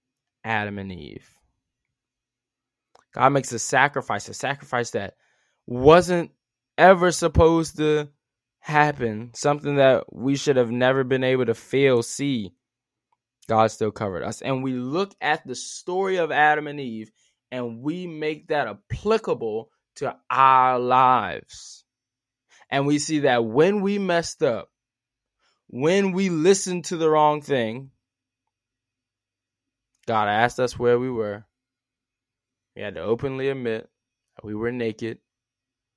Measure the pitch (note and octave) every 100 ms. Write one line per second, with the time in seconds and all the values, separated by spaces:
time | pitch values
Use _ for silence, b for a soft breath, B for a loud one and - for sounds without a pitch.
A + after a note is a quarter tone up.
0 | _ _ _ _ A2 G#2+ G#2 G2+ G2 F2
1 | C2 - _ _ _ _ _ _ _ _
2 | _ _ _ _ _ _ _ _ _ _
3 | _ - C3 C#3 A2+ A#2 - C3 C#3+ C3+
4 | - G#2 - G2+ C3 C#3+ - B2 A#2 A2
5 | G2 - _ _ _ _ - B2 C#3 F3
6 | F3 F3 D#3+ _ _ _ _ - F3+ F#3
7 | F3+ D#3 E3+ E3 E3 E3 D#3 - D3+ D3+
8 | D3 _ _ _ _ _ - D3+ D3 C#3
9 | A#2 G#2+ A#2+ - D3 D3 C#3+ C#3+ C3+ B2
10 | - - B2+ C#3 D3+ B2+ A#2 B2 B2+ C3+
11 | B2+ C3 C3 C3 A#2 A2+ - C3+ C#3 A#2+
12 | A#2 - C#3+ B2 F#2+ - _ _ _ _
13 | _ _ _ _ - A2 A2 - A2 -
14 | G#2 E2+ F2 A2 - C3 C3 B2 B2+ E3
15 | G3 - C3 D#3 - B2 - - - F#3
16 | F#3+ F#3 D#3+ C#3 D3+ D3+ D3 C#3+ C3 A2
17 | G#2+ _ _ _ - B2+ A#2+ A#2 C#3 F3+
18 | F3+ D#3 D3+ D3+ - D3 A#2 G#2 - -
19 | G#3 A3 G#3 D3 A#2 G#2+ - _ _ -
20 | C3 - - B2+ C3+ C3 B2+ B2+ B2 B2+
21 | B2+ B2 F#2+ B1+ - - - - _ _
22 | _ _ _ _ _ b b C#3 C#3+ D3
23 | C#3+ D3+ C#3 A#2+ A2+ A#2+ F3+ G#3 G3 G3+
24 | F#3+ E3+ D#3+ - C#3+ G#2+ - _ _ _
25 | _ _ _ _ _ _ _ A#2+ D#3 G3
26 | G3 F3+ F#3+ D#3+ E3+ F#3+ F#3 F3+ - E3+
27 | D#3+ D#3 D3+ D3+ C#3+ C3+ A2 B2 C3+ _
28 | _ _ _ _ _ _ _ _ _ _
29 | _ _ _ _ _ _ _ _ _ _
30 | - A2 G#2 G#2 A#2+ - B2 - A#2+ A#2+
31 | C3 A#2 G#2 G#2 - _ _ _ _ _
32 | _ _ _ _ _ _ _ G2+ G2+ E2+
33 | F#2+ A#2 C#3 C3 C3+ C3+ A#2+ A2 - _
34 | _ _ _ - G#2 G#2+ A#2 B2 A2+ G#2+
35 | A2+ A#2+ _ _ _ _ _ _ _